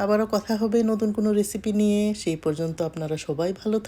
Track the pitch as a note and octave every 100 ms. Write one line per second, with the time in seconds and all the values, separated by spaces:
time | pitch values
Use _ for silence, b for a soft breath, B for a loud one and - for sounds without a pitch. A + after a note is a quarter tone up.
0 | G3+ G#3+ G#3+ G#3 G#3+ G#3+ A3+ A#3 A3 G#3+
1 | A3 G#3 G#3+ G#3 G3+ G3+ G#3+ G#3 G#3 G#3
2 | G#3 G#3 E3+ D#3+ D#3+ D3+ E3 D#3+ D#3+ E3
3 | D#3 D#3 - D3 F3 F#3+ G#3+ G#3+